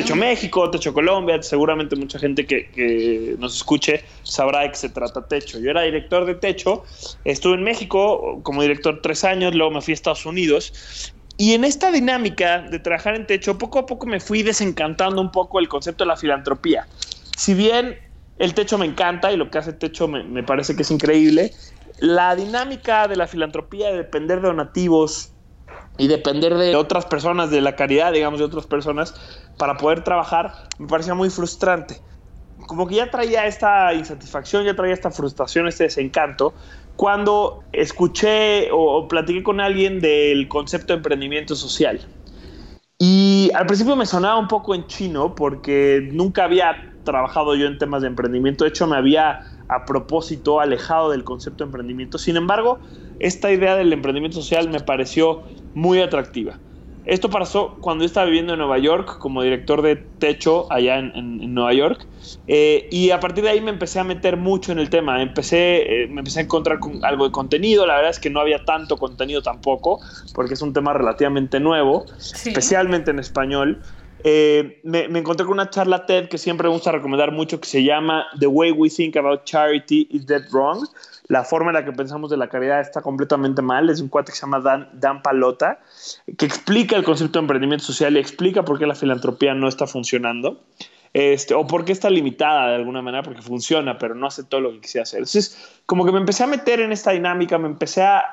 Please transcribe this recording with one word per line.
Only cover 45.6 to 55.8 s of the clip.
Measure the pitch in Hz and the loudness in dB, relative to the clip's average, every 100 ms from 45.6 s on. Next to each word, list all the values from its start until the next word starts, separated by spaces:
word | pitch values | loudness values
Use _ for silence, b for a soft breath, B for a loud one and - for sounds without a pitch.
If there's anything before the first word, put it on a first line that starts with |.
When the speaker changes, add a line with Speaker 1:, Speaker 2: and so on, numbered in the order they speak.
| 143 143 139 139 135 | 0 2 4 4 2
Speaker 1:
nunca | 151 190 190 175 | -2 0 2 2
había | 180 170 160 - - | 4 2 0 -8 -12
trabajado | - 135 131 165 151 143 | -4 -2 0 0 2 2
yo | 143 | 0
en | 143 | -2
temas | 147 143 | -4 -2
de | 131 | -4
emprendimiento. | 123 120 123 135 139 | -2 -2 0 0 2
De | 156 | 0
hecho, | 160 170 | 2 0
me | 143 | 2
había, | 131 151 156 143 B B B | 4 4 4 0 B B B
a | 127 - | -4 -2
propósito, | 135 120 160 160 139 143 151 | -6 -2 -4 -4 -4 0 2
alejado | 147 127 - 160 160 | 2 0 0 0 0
del | 139 | -2
concepto | 120 123 - - | -4 -10 -12 -10
de | 143 | -10
emprendimiento. | 131 120 127 127 160 | -10 -10 -10 -10 -8
Sin | - 170 | -2 0
embargo, | 175 208 226 247 B B B B | 0 2 2 -2 B B B B
esta | 180 185 202 | -4 -2 0
idea | 190 190 190 | 2 4 4
del | 180 | 4
emprendimiento | 151 139 139 156 165 | 2 0 -4 -4 -6
social | 143 165 170 | -2 0 0
me | 151 | -2
pareció | 143 131 131 - 160 160 B B - | -2 -2 -2 2 2 0 B B -12
muy | 147 | -2